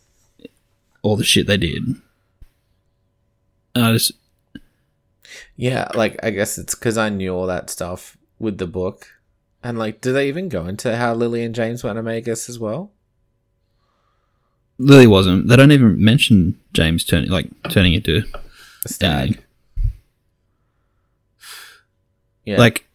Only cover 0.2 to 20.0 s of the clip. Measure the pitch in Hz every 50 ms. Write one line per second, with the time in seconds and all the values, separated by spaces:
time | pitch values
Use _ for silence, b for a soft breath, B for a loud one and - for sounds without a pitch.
0.2 | _ _ _ _ - - _ _ _ _ _ _ _ _ _ _ - 104 107 110
1.2 | - - - - - - 104 95 - 80 73 76 - 123 - - _ _ _ _
2.2 | _ _ _ _ - - _ _ _ _ _ _ _ _ _ _ _ _ _ _
3.2 | _ _ _ _ _ _ _ _ _ _ - 123 117 113 113 113 - - - _
4.2 | _ _ _ _ _ _ - - - _ _ _ _ _ _ _ _ _ _ _
5.2 | B B B B B B B - 120 127 127 113 - - - 117 110 104 - -
6.2 | - 113 104 98 104 - - - - - - - - 120 110 113 110 107 104 95
7.2 | 95 92 92 90 92 92 90 - - - - - - 87 90 - - - - _
8.2 | _ _ _ - 113 110 98 87 95 87 - 95 90 95 104 - - - _ _
9.2 | _ _ _ _ _ _ _ _ - 123 117 113 110 107 107 - - 127 131 139
10.2 | 139 139 139 175 190 185 127 90 82 90 98 107 - 127 110 117 120 120 117 117
11.2 | 120 117 120 117 117 117 110 120 113 113 117 123 - 120 104 113 113 113 113 113
12.2 | 117 120 113 110 - - 120 117 113 104 110 151 196 208 _ _ _ _ _ _
13.2 | _ _ _ _ _ _ _ _ _ _ _ _ _ _ _ _ _ _ _ _
14.2 | _ _ _ _ _ _ _ _ _ _ _ - 127 139 139 135 127 113 101 95
15.2 | 95 92 90 95 - - 120 127 139 147 147 139 123 110 82 - 95 110 117 151
16.2 | - - 113 95 82 90 - - _ _ - - 82 80 82 82 - - - 82
17.2 | - - 95 85 - - - - - - - 104 92 90 82 - - - 78 95
18.2 | - - - - b b b b b b b b - - - - 98 87 78 67
19.2 | 67 - - - - _ _ _ _ _ _ - - - - -